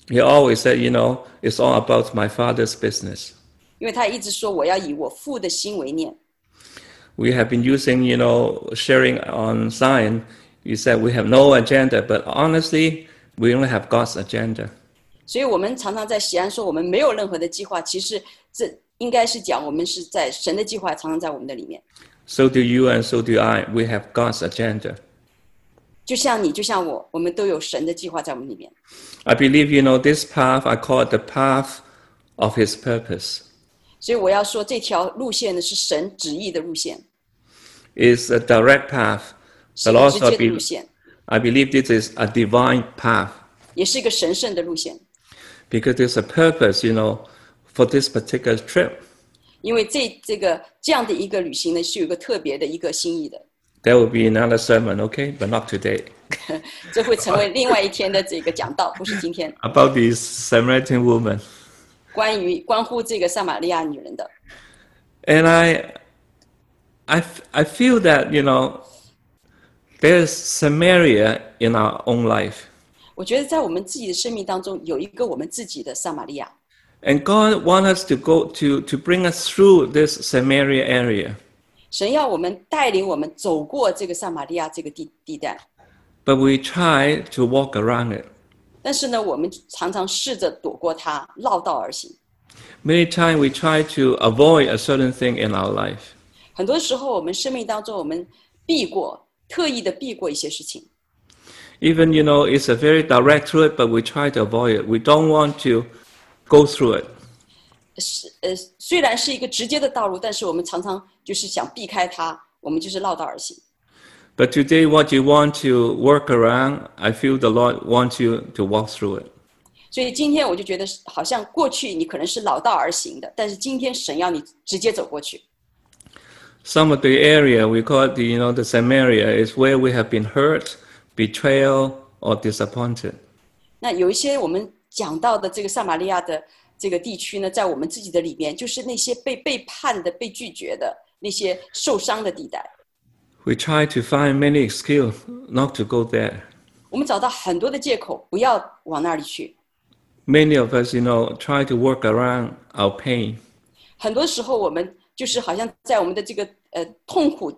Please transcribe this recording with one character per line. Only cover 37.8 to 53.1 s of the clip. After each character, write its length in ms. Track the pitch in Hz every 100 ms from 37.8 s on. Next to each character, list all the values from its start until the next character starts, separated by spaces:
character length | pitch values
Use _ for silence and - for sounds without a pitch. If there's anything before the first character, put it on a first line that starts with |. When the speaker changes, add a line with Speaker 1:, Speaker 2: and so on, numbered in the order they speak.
| _
Speaker 1:
It's 360 | - 120 120 -
a 80 | 120
direct 500 | 117 117 120 139 -
path, 320 | 135 107 104 - - _ _ _
Speaker 2:
是 140 | - 110
Speaker 1:
but 80 | 117
also 340 | 139 - 123
Speaker 2:
直 60 | 113
接 0 |
的 100 | 117
路 120 | 110
线。 280 | - 131 - _ _ _
Speaker 1:
I 140 | - 113
be-, 100 | 117
I 40 |
believe 180 | 127 135
this 180 | 139 127
is 220 | 113 107 -
a 100 | 107
divine 580 | 117 104 120 123 127 110 -
path. 300 | 117 107 101 - _ _ _
Speaker 2:
也 80 | 165
是 160 | 190 262
一 40 |
个 80 | 226
神 240 | - 170
圣 200 | 185 233
的 60 | 175
路 160 | 170 160
线。 240 | 165 - _ _ _ - - - _
Speaker 1:
Because 240 | 113 127
there's 220 | 123 123 110
a 60 |
purpose, 640 | 104 - 165 160 110 98 113
you 60 |
know, 340 | 110 107 107 - - _ _ _
for 120 | - 127
this 220 | 139 135
particular 480 | 113 - 127 123 110
trip. 360 | - 175 - - - _ _ _ _ _
Speaker 2:
因 120 | 208
为 100 | 233
这， 360 | 214 294 233 -
这 140 | - 208
个， 240 | 190 156 - _
这 100 | -
样 140 | 285 226
的 60 |
一 140 | 180 196
个 140 | 196
旅 120 | 170
行 220 | - 170
呢， 80 | 170
是 160 | 170 208
有 60 |
一 40 | 160
个 60 |
特 240 | 170 - 208
别 200 | 156 139
的 80 | 143
一 100 | 165
个 160 | 160
心 280 | 156 170